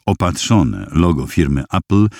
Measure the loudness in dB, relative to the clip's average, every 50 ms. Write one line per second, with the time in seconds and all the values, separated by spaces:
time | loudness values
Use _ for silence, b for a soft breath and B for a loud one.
0 | -2 -2 -2 0 0 -4 -4 -4 -2 2 2 2 2 2 -2 -6 -8 -4 0 2
1 | 2 2 2 -2 -4 -4 -2 0 0 0 0 -4 -4 -4 -4 -4 -2 0 2 2
2 | 2 2 B